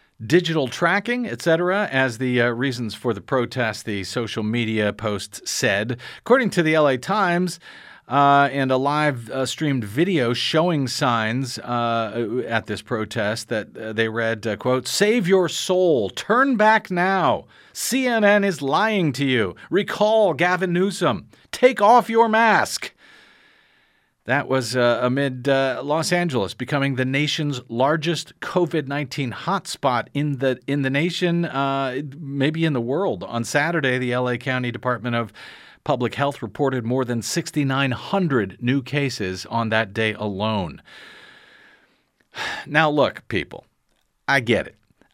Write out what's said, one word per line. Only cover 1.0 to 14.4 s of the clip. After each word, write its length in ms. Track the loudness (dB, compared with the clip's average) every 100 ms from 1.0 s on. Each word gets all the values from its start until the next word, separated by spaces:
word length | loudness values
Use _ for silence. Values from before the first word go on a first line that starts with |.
| -2 -4 -4
et 160 | -2
cetera, 460 | 2 2 2 0 0
as 280 | 0 0 0
the, 220 | 0 2
uh, 100 | 2
reasons 440 | 0 -2 -4 -6
for 180 | -4 -4
the 80 | -4
protest, 640 | -2 -2 0 -2 -4 -4 -6
the 180 | -6
social 400 | -4 -6 -6 -4
media 480 | -2 -2 0 0 0
post 540 | 0 -4 -4 -8 -12 -8
said. 500 | -2 0 0 -2 -6 -10 -6
According 300 | 2 2 2
to 120 | 0
the 140 | 2 4
L 100 | 4
A 100 | 2
Times, 600 | -2 0 2 0 -2 -6 -16 -20 -20 -20 -2
uh, 400 | 4 6 6 4
and 180 | 2 0
a 60 | 2
live, 540 | 2 0 0 -2 -6
uh, 160 | -4 -4
streamed 380 | -2 0 0
video 480 | -2 0 2 2 2
showing 540 | 0 0 2 2 0 -2
signs, 720 | 0 0 2 0 -2 -4 -6
uh, 800 | -4 -2 0 0 -2 -4 -4 -4 -2
at 200 | -4 -4
this 160 | -8
protest 640 | -6 -6 -4 -2 -2 -2 -4
that, 280 | -6 -6 -10
uh, 160 | -6
they 160 | -2 -2
read, 380 | 0 -2 -2